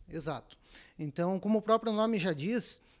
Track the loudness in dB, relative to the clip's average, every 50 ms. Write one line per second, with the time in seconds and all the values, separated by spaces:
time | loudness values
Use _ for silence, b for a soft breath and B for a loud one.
0 | -16 -12 -10 -8 -6 -6 -6 -8 -8 -14 -20 -20 B B B B B B B B
1 | -8 -6 -2 -2 0 0 0 0 2 2 2 2 4 4 2 4 4 2 0 2
2 | 2 2 2 2 0 0 0 -2 -2 -2 -2 -2 -2 -4 -6 -8 b b b b